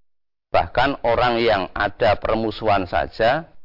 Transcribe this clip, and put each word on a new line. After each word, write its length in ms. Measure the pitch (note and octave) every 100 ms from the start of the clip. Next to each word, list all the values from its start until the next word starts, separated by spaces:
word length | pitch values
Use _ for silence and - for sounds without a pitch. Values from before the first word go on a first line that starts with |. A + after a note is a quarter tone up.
| _ _ _ _ -
Bahkan 560 | E2+ E2 - C3+ C3+ A#2+
orang 320 | A2+ B2 A#2
yang 320 | A#2 G2+ F2+ -
ada 400 | G#2 - A2+ G2+
permusuhan 720 | - A2+ A2+ - A2 G2+ F2
saja, 560 | D#2 C#2 - A2+ D3+ D#3+ -